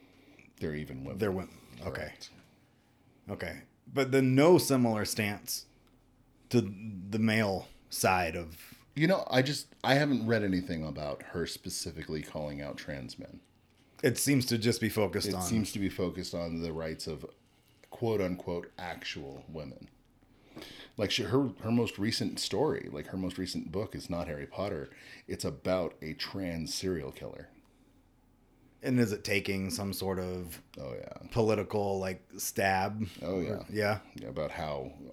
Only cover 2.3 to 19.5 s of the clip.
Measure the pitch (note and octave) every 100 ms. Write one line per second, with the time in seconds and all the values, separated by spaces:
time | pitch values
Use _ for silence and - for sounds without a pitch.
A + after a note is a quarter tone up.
2.3 | - - _ _ _ _ _ _ _ -
3.3 | F#2+ F2 D#2 - _ - C3+ C3 C3+ C3
4.3 | C3 D#3 F3 - C3+ A#2+ G#2+ G2 - G#2
5.3 | G#2 - - - _ _ _ _ _ _
6.3 | _ _ A#2+ G2+ F#2+ A2 G2+ F#2+ A2 A2
7.3 | A2 G#2+ F#2 - - - - A2 F#2 E2+
8.3 | F2 E2 E2 - - - - D#3+ F#3+ -
9.3 | B2+ C3 C#3+ - - A2+ C#3 D3 B2+ A2+
10.3 | A2+ G2+ F#2 F2 E2 D#2 C#2+ D2 C#2 -
11.3 | F2+ D#2+ - F#2 - F#2 D#2+ D#2+ D#2 D2+
12.3 | D#2+ D2+ C#2+ C#2+ - - C#2+ B1 - -
13.3 | - _ _ _ _ _ - C3 B2 -
14.3 | C#3+ B2 A#2+ A2 A2 A2 A2 G2+ F#2 F#2+
15.3 | F#2+ F2+ A2+ G2 G#2+ F#2+ - F#2 F2+ F2
16.3 | F2 E2+ E2 E2+ D#2+ D#2+ D#2 - D2+ -
17.3 | - _ _ _ _ - - A#2 G#2+ F#2
18.3 | F2+ - F2 F2 - F2 D#2+ - - C#2
19.3 | C2+ -